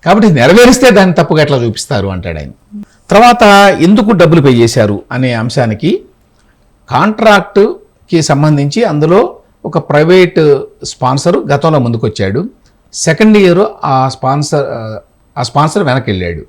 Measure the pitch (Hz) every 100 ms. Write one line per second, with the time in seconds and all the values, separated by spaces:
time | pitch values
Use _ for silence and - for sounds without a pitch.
0 | - 202 220 151 127 196 240 254 262 208
1 | 190 160 - 156 143 135 120 113 - 127
2 | 98 92 85 80 69 - _ 208 208 _
3 | _ 196 240 240 220 202 202 175 165 208
4 | 214 202 165 165 139 120 117 127 107 101
5 | - 127 127 117 113 147 120 107 156 370
6 | - _ _ _ _ _ _ _ _ 131
7 | 190 214 220 202 - - 214 - _ _
8 | _ 170 156 139 151 147 143 147 226 151
9 | 156 185 349 - _ _ - 156 - 147
10 | 160 185 175 175 156 135 - _ 135 -
11 | 127 135 170 175 - 139 165 151 120 113
12 | 110 - 95 110 214 _ _ _ _ -
13 | - 156 220 208 190 175 208 - 170 131
14 | 131 - 131 143 147 151 139 120 110 107
15 | _ _ _ - 131 143 156 208 160 127
16 | 123 95 87 82